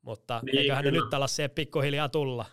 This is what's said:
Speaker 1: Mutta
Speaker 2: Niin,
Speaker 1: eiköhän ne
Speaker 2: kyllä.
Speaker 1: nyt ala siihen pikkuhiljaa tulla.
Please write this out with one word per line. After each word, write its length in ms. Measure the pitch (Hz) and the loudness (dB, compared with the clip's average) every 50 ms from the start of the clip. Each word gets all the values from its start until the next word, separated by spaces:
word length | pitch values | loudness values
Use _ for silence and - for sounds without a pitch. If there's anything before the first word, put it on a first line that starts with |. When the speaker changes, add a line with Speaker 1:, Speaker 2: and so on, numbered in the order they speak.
Speaker 1:
Mutta 380 | _ 120 110 - _ - 123 117 | _ -10 -12 -12 _ -6 -4 -4
Speaker 2:
Niin, 160 | 127 131 135 139 | -2 0 2 4
Speaker 1:
eiköhän 260 | 147 143 139 135 139 | 4 4 2 2 2
ne 60 | 143 | 2
Speaker 2:
kyllä. 140 | 147 165 - | 2 2 2
Speaker 1:
nyt 100 | - - | 0 0
ala 120 | 139 139 | 0 0
siihen 240 | 135 - - 147 139 | 0 0 -2 -4 -4
pikkuhiljaa 580 | - - 156 147 - 156 135 143 143 143 151 139 | -2 -4 -6 -2 -2 0 0 2 0 0 -2 0
tulla. 380 | - 156 143 135 127 120 110 - | 0 0 0 0 -2 -4 -8 -10